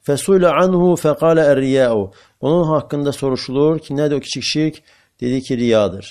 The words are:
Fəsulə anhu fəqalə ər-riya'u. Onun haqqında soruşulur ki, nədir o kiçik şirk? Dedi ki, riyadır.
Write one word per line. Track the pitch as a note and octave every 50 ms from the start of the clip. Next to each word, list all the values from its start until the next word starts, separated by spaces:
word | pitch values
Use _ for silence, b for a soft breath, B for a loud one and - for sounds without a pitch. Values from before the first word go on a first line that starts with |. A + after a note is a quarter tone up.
| _
Fəsulə | - C#3+ C3 - G3 G3 F#3 F3 E3+ C#3
anhu | D#3 F#3 F#3 F#3 F3 F3 F3+ F3
fəqalə | D3+ - D3+ C#3 - D#3 E3 E3 D#3+ D#3 D3
ər-riya'u. | C#3 C3 C3+ C3 C3+ C3+ C3 A#2+ A2+ G#2+ F#2+ F#2 b b b b b b
Onun | B2+ C#3 E3 F3 E3
haqqında | D#3 D#3 C#3+ - - D3 C#3+ C#3+ C#3+
soruşulur | C3+ - C3+ C3+ B2+ A#2+ - - B2+ C#3 D3 D#3 E3 D#3
ki, | D#3 - C#3
nədir | C#3+ D3+ D3 D3
o | C3+
kiçik | - - - C3+ A#2
şirk? | - - D3+ D#3 D#3 D3+ - b b b b b b b _
Dedi | B2 B2 C3 C3
ki, | C3 - C3
riyadır. | A#2 A#2+ A#2 A2 A2 G#2 F#2+ F2+ G2 - -